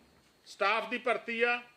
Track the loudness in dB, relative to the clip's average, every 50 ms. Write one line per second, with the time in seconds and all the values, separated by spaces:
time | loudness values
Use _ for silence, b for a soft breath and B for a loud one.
0 | _ _ _ _ _ _ _ _ _ -16 -4 0 2 2 2 2 0 -2 -6 -2
1 | 0 0 -2 0 -2 -6 -2 0 2 2 0 0 -4 -10 _